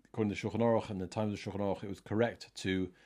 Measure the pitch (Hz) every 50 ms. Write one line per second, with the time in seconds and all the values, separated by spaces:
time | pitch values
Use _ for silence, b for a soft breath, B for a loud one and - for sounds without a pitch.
0 | _ _ _ - 110 104 98 - - 110 - 110 117 117 113 110 107 - 110 92
1 | 92 87 - 113 107 107 101 98 - 107 95 98 101 98 95 - - 101 98 -
2 | - - 107 107 117 117 113 - - - _ - - 98 95 92 92 87 b b
3 | b